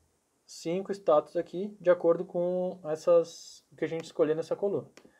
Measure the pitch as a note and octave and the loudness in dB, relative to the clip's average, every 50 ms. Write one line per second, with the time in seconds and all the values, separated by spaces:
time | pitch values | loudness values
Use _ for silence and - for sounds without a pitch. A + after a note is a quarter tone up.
0 | _ _ _ _ _ _ _ _ _ _ - - - E3 F3 F#3+ G3 - G3 - | _ _ _ _ _ _ _ _ _ _ -20 -12 -8 -6 -6 -6 -6 -6 -8 -2
1 | - E3+ D3+ D3+ - - - F3 E3 - - F3 G#3 G#3 - - E3 F3+ F3 F3 | 2 4 4 4 2 0 -4 -6 -6 -6 -8 -8 -8 -8 -10 0 2 4 4 6
2 | - E3+ E3+ E3+ F3+ - - F3 F3 F3+ F3+ F3+ F3+ F#3 F#3 - - D3+ D#3 D#3 | 4 2 2 2 -2 -4 -4 -2 -2 0 0 -2 -2 -4 -6 -8 -8 -8 -8 -2
3 | - F3 E3+ E3+ E3 D#3+ - - - - - - _ _ - - E3 C#3+ D#3+ E3 | 2 4 4 4 4 2 -6 -16 -20 -20 -20 -20 _ _ -8 -6 -6 -4 -4 -8
4 | D#3+ - - - D#3+ D3 D3+ D#3+ D#3+ - E3+ - G3+ G#3 F#3 C3 - - _ - | -10 -8 -2 0 0 0 0 -2 -2 -6 -4 -4 -2 -2 -2 -4 -6 -10 _ -20
5 | - _ _ | -20 _ _